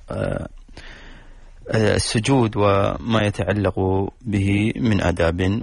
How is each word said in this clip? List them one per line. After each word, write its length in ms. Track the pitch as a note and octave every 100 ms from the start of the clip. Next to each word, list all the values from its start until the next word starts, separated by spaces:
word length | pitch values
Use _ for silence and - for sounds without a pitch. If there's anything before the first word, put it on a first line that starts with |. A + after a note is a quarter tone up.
| -
آه، 380 | - G1+ G1+ G1+ - - - - - - - - - - - -
السجود 840 | A2+ G#2+ G2 - A#2+ A2 C3+ A2+ G#2
وما 640 | G#2 G2 G2+ - - A2
يتعلق 580 | G#2 - F#2 G2+ F#2+ G2 F#2 F#2+ G2 -
به 520 | A#2 G2+ G2 G2+ G#2+ -
من 260 | A#2+ G2
آداب 600 | F2 F2 E2 E2+ F#2 A2